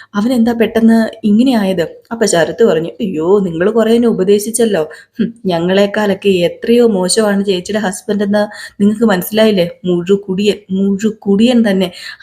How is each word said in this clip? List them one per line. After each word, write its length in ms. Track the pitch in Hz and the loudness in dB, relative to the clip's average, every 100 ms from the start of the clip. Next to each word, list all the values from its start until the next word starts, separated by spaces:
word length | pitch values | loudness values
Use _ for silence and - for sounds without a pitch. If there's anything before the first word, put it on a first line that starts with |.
| - | -10
അവൻ 180 | 208 226 | -4 0
എന്താ 200 | 254 226 | 0 0
പെട്ടെന്ന് 760 | 233 220 226 226 226 220 - 220 | 0 0 2 4 4 0 -4 0
ഇങ്ങനെ 260 | 208 269 | 2 2
ആയത്?" 360 | 233 196 185 160 - - | 2 0 -2 -4 -8 -10
അപ്പൊ 140 | 226 220 | -2 0
ശരത്ത് 380 | 170 160 165 | 2 0 2
പറഞ്ഞു, 240 | 226 165 165 | 2 2 -4
"അയ്യോ, 500 | - 214 156 165 208 | -6 -6 -2 0 0
നിങ്ങൾ 320 | 190 160 185 | -2 -2 -2
കുറേ 240 | 226 220 | 0 2
എന്നെ 140 | 233 240 | 2 2
ഉപദേശിച്ചല്ലോ. 840 | 180 185 208 214 220 226 185 151 - - - | 0 2 0 0 -2 0 -2 -4 -10 -12 -6
ഹും, 140 | 226 - 190 | -6 -4 -4
ഞങ്ങളെക്കാളൊക്കെ 840 | 165 175 190 202 208 208 196 202 | -2 0 0 0 0 -2 -2 0
എത്രയോ 580 | 180 170 - - 240 233 | 0 0 -2 0 4 4
മോശമാണ് 580 | 196 180 220 214 196 | 2 -2 0 0 0
ചേച്ചിയുടെ 340 | 202 185 180 208 | -2 -2 -4 -4
ഹസ്ബൻഡ് 440 | 202 190 - 202 | -4 -6 -4 -2
എന്ന് 200 | 208 208 208 - - - | 0 0 -2 -6 -14 -2
നിങ്ങൾക്ക് 220 | 202 214 | 0 2
മനസ്സിലായില്ലേ? 640 | 226 185 - 214 220 202 170 - | 2 0 -2 2 2 2 0 -4
മുഴുക്കുടിയൻ, 720 | 180 175 175 202 196 190 208 196 - | -2 -2 0 -2 -2 -2 -2 -2 -4
മുഴുക്കുടിയൻ 1000 | 190 196 196 220 208 202 196 226 240 226 | -2 0 0 -2 -4 -2 2 2 2 2
തന്നെ. 220 | 190 180 - - - | 0 -2 -6 -18 -8